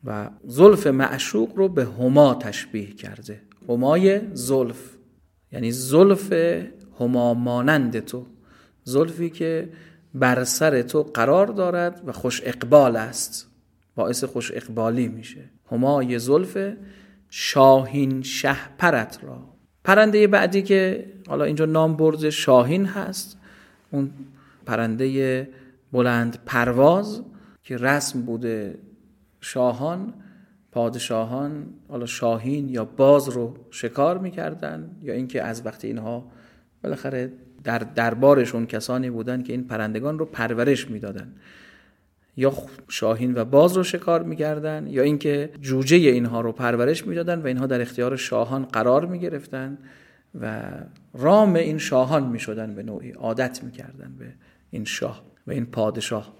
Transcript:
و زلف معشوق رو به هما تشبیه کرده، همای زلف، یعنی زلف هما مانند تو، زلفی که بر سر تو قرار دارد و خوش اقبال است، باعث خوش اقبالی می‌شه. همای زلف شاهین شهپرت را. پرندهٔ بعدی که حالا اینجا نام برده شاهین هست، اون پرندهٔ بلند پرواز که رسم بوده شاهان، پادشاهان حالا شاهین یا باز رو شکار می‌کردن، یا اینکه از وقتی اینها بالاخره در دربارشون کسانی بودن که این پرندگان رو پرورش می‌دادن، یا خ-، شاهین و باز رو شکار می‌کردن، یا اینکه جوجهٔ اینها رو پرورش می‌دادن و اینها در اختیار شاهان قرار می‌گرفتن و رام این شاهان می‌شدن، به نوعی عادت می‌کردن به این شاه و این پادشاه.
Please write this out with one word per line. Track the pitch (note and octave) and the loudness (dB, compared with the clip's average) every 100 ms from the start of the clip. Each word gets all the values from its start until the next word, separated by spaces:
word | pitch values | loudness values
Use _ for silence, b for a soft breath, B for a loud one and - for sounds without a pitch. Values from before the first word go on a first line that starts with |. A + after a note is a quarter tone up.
و | C3 G#2+ G#2 - - | -8 -8 -8 -14 -10
زلف | B2 G3 G3+ D3+ | 8 8 8 2
معشوق | C3 C3+ C3 - G#3+ A3+ G3 | 0 0 -2 -4 -2 -2 0
رو | F#3+ | 0
به | F3+ A#2+ | 0 -2
هما | G2+ B2+ C#3+ C#3+ | -2 2 6 6
تشبیه | B2 A2 G2+ - A2 G2+ | 4 -4 -8 -8 -10 -10
کرده، | - G2 G#2+ - G#2 _ _ - | -14 -18 -16 -16 -16 _ _ -4
همای | A#2+ C3 E3 F#3+ G3 A3 | 0 4 6 6 4 -2
زلف، | D3+ B2 C3+ A#2+ A#2 - - _ _ _ _ _ | -8 0 0 0 -4 -16 -20 _ _ _ _ _
یعنی | B2+ A#2 | -6 -4
زلف | B2 C3 D3 G3 G3 - E3+ E3+ E3+ G3 - - - | -4 2 6 6 6 0 0 0 0 -6 -16 -20 -6
هما | B2 B2 A#2+ | 0 2 2
مانند | A#2+ A#2+ A#2+ B2+ D3+ B2 A2 | 0 -2 0 2 2 2 -4
تو، | - B2 B2 - b b b b | -8 -12 -14 -20 b b b b
زلفی | - C3 D#3+ E3+ E3+ | -2 0 0 -2 -8
که | D#3+ E3 E3 D#3+ B B B B | -4 -4 -4 -8 B B B B
بر | C3+ C3 B2+ | 0 2 2
سر | B2+ - D#3 C3+ | 0 2 2 2
تو | B2 D#3 | 2 -2
قرار | D3 - A#2 E3 G3+ | -2 0 2 4 2
دارد | G3+ F3+ F3 F3 F3 - | 0 -2 -2 -4 -6 -12
و | |
خوش | - B2+ B2 - | -6 -6 -4 -8
اقبال | A#2+ B2 D3 C3 A2+ | -8 6 8 8 2
است، | A2 B2 - - - _ _ _ _ - | -4 -8 -10 -10 -16 _ _ _ _ -4
باعث | G2 B2 | -4 -2
خوش | C3 B2 A#2 - | -4 -6 -8 -10
اقبالی | - A2+ A2+ A#2+ A#2 | -10 -4 -2 0 -4
می‌شه. | A2 A2+ - - _ _ | -6 -16 -20 -20 _ _
همای | A#2+ C3 C#3+ B2+ A#2+ | 0 2 2 0 -4
زلف | A#2+ D3 F#3 G3 G3 G#3+ B B B B B | 2 2 2 -4 -6 -8 B B B B B
شاهین | - - C#3+ C3+ C3+ C3 C#3+ C3+ C3 | -8 -2 6 8 8 4 -2 -2 -2
شهپرت | C3 - C#3 C#3 - - F3 C3+ A2 - | -6 -4 -2 -2 -6 -2 0 2 -2 -10
را. | C#3 B2+ C3 _ _ _ | -16 -16 -20 _ _ _
پرندهٔ | - G3 G#3+ G#3 G#3 | 4 6 6 6 6
بعدی | G3+ F#3+ G3 | 6 4 0
که | G3 G3 F#3+ F#3+ - - - | 2 2 2 -2 -10 -18 -8
حالا | C#3+ | -2
اینجا | D3 D3+ D#3 | -2 0 2
نام | D#3 D#3+ D3+ | 4 2 4
برده | D#3+ D#3 D#3 | 2 2 -2
شاهین | D3+ - B2+ B2 F3 G3 | -2 6 6 6 0 0
هست، | G3 - F#3+ - - b b b b b | -4 -8 -8 -12 -16 b b b b b
اون | C#3+ C#3 - - b b b - | -4 -4 -8 -20 b b b -6
پرندهٔ | A2+ A2+ A2+ C3 C3+ C3 C3 C3+ B B B _ | -4 -2 -2 -2 0 0 -2 -6 B B B _
بلند | B2+ B2 A#2+ A#2 - - | 0 2 2 0 -6 -4
پرواز | B2 A#2+ B2 C#3+ F3+ G#3 G#3+ B3 B B B | 0 0 4 6 6 0 -10 -14 B B B
که | - B2 | -12 -4
رسم | B2+ C#3+ C#3 B2+ | 0 0 -2 -6
بوده | A#2 A2+ A#2+ A2 G2+ E2 - _ _ _ _ _ | -6 -6 -4 -6 -6 -12 -20 _ _ _ _ _
شاهان، | - C3 B2 B2 D3 F3 G#3 - B B B B _ | -10 0 0 0 -4 -6 -8 -14 B B B B _
پادشاهان | A#2+ A#2 B2 - A2+ A2+ B2+ C#3+ D3+ C#3+ - _ | -4 -2 -4 -4 -4 -2 -4 -6 -8 -14 -18 _
حالا | B2+ A#2+ | -10 -8
شاهین | - A#2+ A2+ A#2+ D3 C#3 | -2 -2 -2 -2 -4 -4
یا | B2+ A2 | -6 -6
باز | - C3+ C#3+ C3+ | 2 6 6 4
رو | B2 A#2 C#3+ - | -6 -6 -10 -18
شکار | - A#2 B2+ D3 F#3 | -10 -8 0 0 0
می‌کردن، | F#3+ F3+ D#3+ D#3 - D#3+ E3 F#3 | -6 -8 -10 -8 -10 -10 -14 -16
یا | C#3+ | -8
اینکه | A2 B2+ B2+ | -8 -6 -6
از | F#2+ A#2 A#2 | -6 -8 -12
وقتی | - A2 | -12 -12
اینها | A2+ A2 A#2+ B2+ b b b b _ | -10 -10 -10 -12 b b b b _
بالاخره | - C#3+ C#3 C3 B2+ - - _ | -8 -8 -6 -6 -8 -12 -20 _
در | - A#2 | -6 -6
دربارشون | A2+ - A#2 A#2 C3+ C#3+ A#2 A#2 A#2 | -4 -2 -2 4 6 6 4 -2 -4
کسانی | A2+ A2 B2+ B2+ | -6 -4 -4 -4
بودن | A#2 A2+ B2+ | -6 -6 -6
که | B2 | -6
این | B2 B2 | -8 -6
پرندگان | A2+ G#2+ A2 C#3 D#3 | -6 -4 -4 -4 -4
رو | D#3 | -6
پرورش | - A#2 A2+ B2 C3 - | -4 -4 0 2 0 -2
می‌دادن، | G#2+ G2+ G2 - - b b b b b b b _ _ - | -10 -10 -12 -14 -20 b b b b b b b _ _ -2
یا | C3 | 0
خ-، | C#3 - - - | 0 -12 -20 -12
شاهین | - A2 A2+ B2+ B2 | -4 -2 0 -2 -2
و | A2+ | 4
باز | C#3 E3+ F#3 | 6 6 4
رو | |
شکار | F3+ F3 - E3+ | -2 -4 0 0
می‌کردن، | E3+ D#3+ D3+ D3+ D#3 D#3 D3 | 0 -4 -4 -4 -6 -8 -6
یا | C#3 | 0
اینکه | C#3 D3 D3+ C#3+ D3+ - | 2 2 0 -2 -4 -10
جوجهٔ | C#3 C3 C3+ E3+ D3+ | -4 -2 4 6 6
اینها | B2 A#2+ A#2 | 4 0 -2
رو | A#2 | -4
پرورش | A2+ B2 A#2 B2 E3 - | -2 -2 0 0 0 -4
می‌دادن | E3+ E3+ E3+ | -6 -4 -4
و | D3 | -4
اینها | B2+ C3 | -4 -2
در | B2 | -2
اختیار | A#2+ B2 B2 C3 | -4 -2 -4 -2
شاهان | - A#2 A#2 C3 C3 | -2 -2 -2 -4 -4
قرار | A2+ A#2 C3 F3 | 0 2 2 0
می‌گرفتن | F3+ F3 D#3 - C3 C3+ C#3 B B B B B C#3+ | -6 -6 -8 -10 -12 -10 -14 B B B B B -12
و | A2+ A2 - - - - _ | -8 -8 -10 -14 -16 -20 _
رام | B2 C#3 G3+ G#3 E3 | -2 4 6 6 2
این | D#3+ D#3 | 0 -4
شاهان | - C3 B2+ D#3 C3 | 0 0 2 0 -2
می‌شدن، | A2+ A2 A2 A2 G2+ | -6 -8 -8 -8 -10
به | |
نوعی | A2+ G#2 B2+ | -12 -12 -14
عادت | - A#2+ A2+ B2+ B2+ | -8 -6 -4 -4 -6
می‌کردن | B2 - - C3+ C3 C3 | -16 -18 -20 -20 -20 -20
به | A#2+ - b b b | -20 -20 b b b
این | - | -10
شاه | G#2+ - - A#2 - _ - | -8 -6 -6 -8 -18 _ -10
و | |
این | - A#2 | -8 -6
پادشاه. | A#2+ A2 A2+ - A2 G#2+ | -2 -2 -2 -6 -8 -8